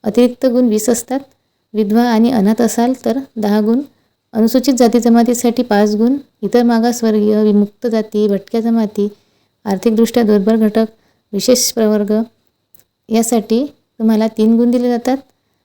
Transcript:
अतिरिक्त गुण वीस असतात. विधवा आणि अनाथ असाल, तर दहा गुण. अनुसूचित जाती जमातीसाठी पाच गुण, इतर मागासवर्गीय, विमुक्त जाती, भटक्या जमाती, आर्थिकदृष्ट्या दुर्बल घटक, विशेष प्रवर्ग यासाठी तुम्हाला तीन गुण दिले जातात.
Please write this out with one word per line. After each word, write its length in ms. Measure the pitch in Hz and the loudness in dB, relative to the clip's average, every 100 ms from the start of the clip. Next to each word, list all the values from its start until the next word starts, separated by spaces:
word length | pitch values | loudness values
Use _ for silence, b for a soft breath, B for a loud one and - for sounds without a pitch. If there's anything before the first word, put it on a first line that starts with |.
अतिरिक्त 420 | 220 208 247 247 262 | -2 2 0 0 -2
गुण 220 | 240 247 | 0 0
वीस 220 | 214 214 | 0 -2
असतात. 300 | 233 - 269 - _ _ _ _ | -4 -4 -8 -10 _ _ _ _
विधवा 300 | 214 202 220 | -4 0 0
आणि 280 | 240 220 233 | 2 2 2
अनाथ 300 | 233 196 226 | 2 0 0
असाल, 320 | 233 - 240 254 226 | 0 0 -2 -2 -4
तर 140 | 247 269 226 | -6 -8 -8
दहा 240 | 208 214 | -2 0
गुण. 180 | 214 240 285 _ _ _ _ | 0 -2 -4 _ _ _ _
अनुसूचित 400 | 220 226 262 247 | -2 0 2 0
जाती 260 | 247 240 240 | 2 2 2
जमातीसाठी 640 | 233 233 233 240 240 240 | 2 2 2 0 -2 -2
पाच 320 | 247 202 208 208 | -2 0 0 0
गुण, 220 | 233 285 - _ | 0 -2 -8 _
इतर 220 | 202 240 | -2 0
मागासवर्गीय, 800 | 240 233 233 240 226 214 208 214 | 2 0 0 -2 -2 0 0 2
विमुक्त 440 | 214 208 202 _ 247 | 2 2 0 _ -4
जाती, 400 | 220 214 208 208 | -4 -4 -2 -2
भटक्या 340 | 196 - 233 | -2 -4 -4
जमाती, 460 | 226 226 208 208 208 b b b b _ - | -2 -2 -2 -4 -6 b b b b _ -6
आर्थिकदृष्ट्या 580 | 190 233 220 226 247 | -2 0 2 2 2
दुर्बल 320 | 220 208 196 226 | 2 2 2 0
घटक, 300 | 214 214 220 _ _ _ _ | 0 0 -4 _ _ _ _
विशेष 380 | 202 220 247 - | -6 0 0 0
प्रवर्ग 420 | - 214 214 202 214 233 _ _ _ _ _ _ _ - | -2 0 0 0 -2 -4 _ _ _ _ _ _ _ -4
यासाठी 560 | 220 226 233 214 226 285 _ _ _ | -2 0 -2 0 -2 -2 _ _ _
तुम्हाला 280 | 226 220 220 | 0 2 0
तीन 300 | 220 220 226 | 0 2 2
गुण 140 | 240 | 2
दिले 180 | 247 247 | 0 0
जातात. 280 | 240 240 269 _ _ _ _ | -2 -2 -6 _ _ _ _